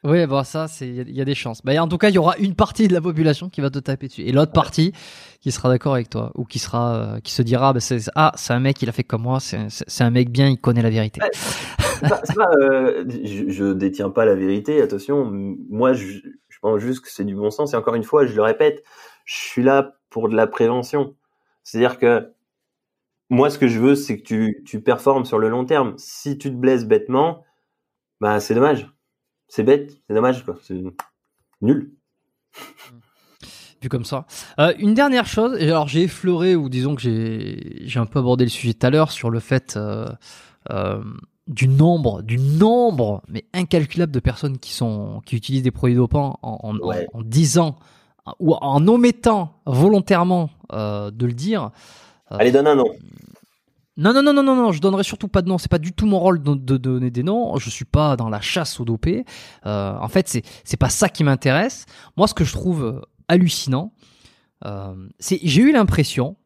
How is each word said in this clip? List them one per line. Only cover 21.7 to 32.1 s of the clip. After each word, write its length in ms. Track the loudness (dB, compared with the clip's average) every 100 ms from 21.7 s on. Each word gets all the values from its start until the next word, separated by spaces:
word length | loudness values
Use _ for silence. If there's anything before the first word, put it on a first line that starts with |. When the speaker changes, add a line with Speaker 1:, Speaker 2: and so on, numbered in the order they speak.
| 0 0 4
Speaker 2:
que 340 | 2 2 0 _ _ _ _ _ _ _ _ _ _
moi, 200 | 4 4
ce 80 | 4
que 100 | 2
je 100 | 4
veux, 160 | 4
c'est 220 | 2 0 -8
que 40 |
tu, 380 | -4 -2 -2 -4 -10
tu 140 | -4
performes 440 | -2 2 2 2 0
sur 120 | 0
le 100 | 0
long 140 | -2 0
terme. 260 | 0 0 -6
Si 380 | -18 -14 -10 -8
tu 120 | -8
te 60 | 0
blesses 280 | 2 2 2
bêtement, 580 | 0 2 0 0 -2 _ _ _ _ _ _ _ _
bah, 200 | -2 0
c'est 140 | 0
dommage. 360 | 2 2 0 -6 _ _ _ _ _ _
C'est 160 | -2
bête, 280 | 2 2 2 -18 _
c'est 60 |
dommage, 300 | 0 2 0
quoi. 120 | -6 -14
C'est 180 | _ -10 -10 -14 -20 _ _ _ _ _
nul. 320 | 2 2 0 _ _